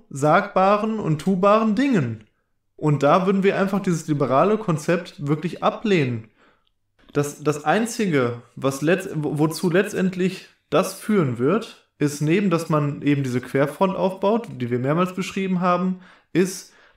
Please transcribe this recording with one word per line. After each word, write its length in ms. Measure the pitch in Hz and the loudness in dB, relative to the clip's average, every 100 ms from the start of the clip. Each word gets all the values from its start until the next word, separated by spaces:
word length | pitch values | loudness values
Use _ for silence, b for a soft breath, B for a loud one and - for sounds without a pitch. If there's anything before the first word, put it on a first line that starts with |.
| - | -12
sagbaren 920 | 139 151 185 202 185 190 208 220 220 | -2 2 2 2 2 2 2 0 -2
und 200 | 156 156 | -2 0
tubaren 560 | 190 185 202 220 226 208 | 0 2 4 4 4 2
Dingen. 480 | 277 208 120 110 - _ _ _ _ - | 2 2 0 -6 -14 _ _ _ _ -4
Und 280 | 151 143 | 0 2
da 220 | 143 180 180 | 4 4 4
würden 180 | 196 | 2
wir 140 | 190 156 | 2 2
einfach 220 | 196 196 | 0 0
dieses 260 | 190 160 - | 0 -2 -2
liberale 500 | 143 127 135 185 220 | -2 2 2 4 2
Konzept 720 | 196 151 - 175 175 - 143 | 0 -2 0 -2 -4 -8 -4
wirklich 340 | 151 170 - | -4 -4 -4
ablehnen. 680 | - - 214 180 131 113 - b b b b _ _ _ _ | -2 -2 0 2 2 -4 -10 b b b b _ _ _ _
Das, 300 | 143 143 - | -4 -4 -4
das 200 | 143 147 | -4 -2
Einzige, 760 | 151 196 233 - 202 143 120 117 - - | 0 0 -2 -2 0 0 0 -4 -14 -6
was 260 | 135 135 | -4 0
letzt-, 280 | 151 190 - 156 | 0 0 -2 -6
wo-, 220 | 147 147 | -4 0
wozu 320 | 156 160 185 | 0 0 0
letztendlich 800 | 175 208 180 185 180 185 185 - _ _ | 0 0 -2 -2 0 -2 -4 -14 _ _
das 240 | 147 185 - | 0 0 -4
führen 380 | - 208 139 117 | 0 0 0 0
wird, 520 | 135 214 - - _ - | 0 0 -4 -14 _ -4
ist 220 | 147 143 | -4 -2
neben, 280 | 151 180 196 | 0 2 2
dass 200 | 165 165 | 0 0
man 320 | 151 143 143 | 0 0 -2
eben 200 | 143 143 | 0 0
diese 180 | 131 123 | 0 -4
Querfront 540 | - 135 147 - 190 185 | -2 0 0 0 -2 0
aufbaut, 520 | 185 185 196 226 226 | -2 0 0 0 -4
die 220 | 131 120 | -8 -4
wir 80 | 123 | -2
mehrmals 340 | 135 160 180 | 0 0 0
beschrieben 460 | 180 185 196 190 180 | -4 -6 -4 -2 0
haben, 400 | 185 180 185 185 B B B | 0 0 0 -4 B B B
ist, 400 | 156 190 - - b b | 0 0 -4 -16 b b